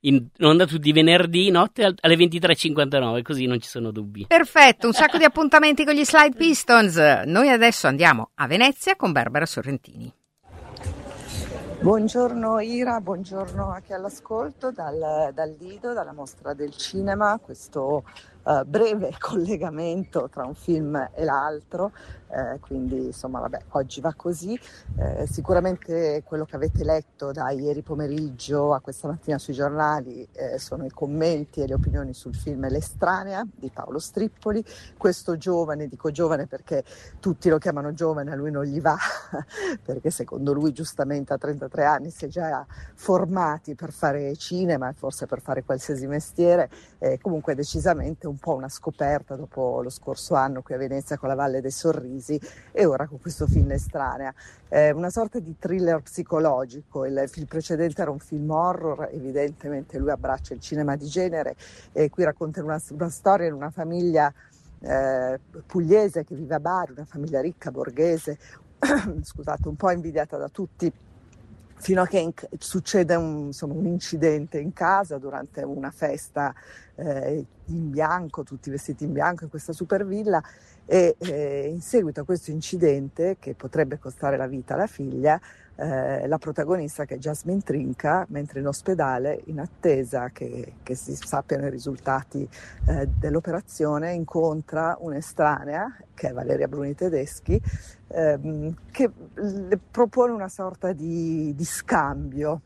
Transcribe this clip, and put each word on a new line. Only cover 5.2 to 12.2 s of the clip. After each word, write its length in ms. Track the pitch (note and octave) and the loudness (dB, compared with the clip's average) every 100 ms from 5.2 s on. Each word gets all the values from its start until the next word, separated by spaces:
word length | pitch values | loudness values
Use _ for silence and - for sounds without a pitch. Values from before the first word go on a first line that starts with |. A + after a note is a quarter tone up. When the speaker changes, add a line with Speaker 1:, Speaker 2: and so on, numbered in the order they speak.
Speaker 2:
appuntamenti 600 | D#4 D4+ D4+ D#4 D4+ D4 | 6 6 8 8 8 4
con 120 | D4 D4 | 4 4
gli 100 | D4 | 6
Slide 300 | D#4+ D4+ B3+ | 8 8 6
Pistons. 580 | E4 D4 - A#3 G#3 E3 D3+ A#2+ A2+ | 4 4 8 8 8 8 8 8 4
Noi 240 | F3 C#4+ | 4 6
adesso 380 | A#3+ A3 - C#3+ | 8 6 6 2
andiamo 420 | C#3 E3+ B2 A2 - | 6 6 6 2 -2
a 100 | C3 | 2
Venezia 480 | E3+ B3+ C4+ - F#4+ | 6 4 4 0 2
con 160 | G#3 | 2
Barbara 360 | C#3+ A2 C3+ D#3 | 2 2 0 0
Sorrentini. 680 | - B2 C#3 - - A#2+ _ _ _ _ - - - - - - - - - - - - - | -4 -4 -6 -8 -16 -16 _ _ _ _ -20 -16 -12 -10 -10 -12 -14 -10 -8 -8 -8 -10 2
Speaker 3:
Buongiorno 760 | E3 A3 G#3+ A#3+ | 4 6 4 2